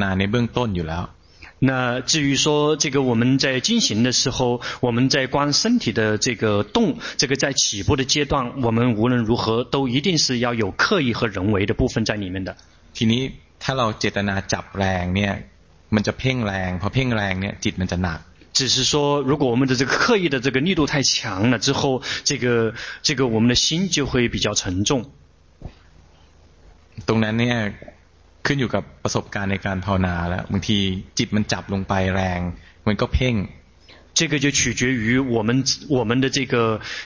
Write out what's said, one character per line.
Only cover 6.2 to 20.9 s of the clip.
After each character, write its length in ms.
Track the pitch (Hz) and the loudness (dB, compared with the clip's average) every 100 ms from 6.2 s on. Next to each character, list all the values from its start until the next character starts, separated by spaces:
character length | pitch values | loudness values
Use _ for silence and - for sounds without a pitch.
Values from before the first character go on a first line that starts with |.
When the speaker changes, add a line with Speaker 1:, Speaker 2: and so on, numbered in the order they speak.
| - | 0
Speaker 2:
个 300 | 117 113 101 | 0 0 0
动， 320 | 104 233 214 80 - - | 2 2 0 0 -6 -4
这 120 | 139 | 0
个 80 | 135 | 0
在 160 | 151 | 0
起 320 | 135 - 104 | 0 -2 -2
步 100 | 98 | 0
的 100 | 139 | 0
阶 200 | 127 151 | 2 0
段， 360 | 143 147 120 135 117 | 0 0 -2 -2 0
我 40 | |
们 240 | 113 123 107 | 2 2 4
无 100 | 117 | 2
论 160 | 123 | 2
如 140 | 110 117 | 2 0
何 260 | 92 113 | 2 0
都 240 | 123 143 135 | 0 0 0
一 140 | 120 | 0
定 180 | 196 160 | 0 0
是 220 | - 123 | 0 0
要 140 | 120 | 0
有 180 | 120 101 | 0 -2
刻 280 | - - 202 | 0 2 2
意 120 | 131 | 2
和 160 | 110 117 | 0 -2
人 240 | 95 95 | 0 0
为 140 | 101 101 | 2 2
的 60 | |
部 120 | 107 127 | 0 0
分 180 | 120 | 0
在 120 | 107 107 | -2 -2
里 120 | 95 | -4
面 120 | 92 | -6
的。 140 | 92 - - - - - | -8 -10 -18 -20 -14 -2
Speaker 1:
ที 20 | 113 | 0
นี้ 20 | 117 131 - - - | 2 -2 -10 -20 -12
ถ้ 20 | - | -6
า 40 | 135 | 0
เ 20 | |
ร 20 | |
า 20 | 117 107 | 0 0
เ 20 | |
จ 20 | 107 101 | -2 0
ต 20 | 101 | -2
น 20 | |
า 20 | 98 - | -2 -2
จั 20 | 92 | -6
บ 20 | - 95 | -6 -2
แ 40 | |
ร 20 | 95 92 | 0 0
ง 20 | 87 92 | 0 0
เ 40 | |
นี่ 20 | 101 | 0
ย 40 | 98 - - - - - | -2 -8 -20 -20 -18 -2
มั 20 | 107 | 0
น 20 | 104 | 0
จ 20 | |
ะ 20 | - | -2
เ 40 | |
พ่ 20 | 131 | -2
ง 40 | 127 107 | -2 -2
แ 40 | |
ร 20 | 95 92 | -2 -4
ง 20 | 90 | -4
พ 20 | |
อ 40 | 101 | -2
เ 20 | 127 | 0
พ่ 20 | 131 | 0
ง 20 | 113 | 0
แ 40 | |
ร 20 | 101 | -2
ง 20 | 95 | -2
เ 40 | |
นี่ 20 | 98 | -4
ย 40 | 101 | -4
จิ 20 | 107 | -4
ต 20 | 87 | -2
มั 20 | |
น 40 | 92 | -2
จ 20 | |
ะ 40 | 90 | -2
ห 60 | 90 | -2
นั 20 | 78 | -4
ก 20 | - - - - | -12 -20 -6 -4
Speaker 2:
只 100 | 131 | 0
是 160 | 127 | 0
说， 380 | 123 147 143 143 131 | 2 2 2 2 0
如 20 | 151 | 2
果 40 | 135 | 2
我 40 | 117 | 2
们 60 | 131 | 2
的 20 | 127 | 2
这 20 | 127 | 2
个 40 | - | 2
刻 220 | - 226 | 2 2
意 60 | 175 | 2
的 100 | 135 | 0
这 60 | 127 | 0
个 60 | 127 160 | 0 0
力 80 | |
度 60 | 175 143 | 2 2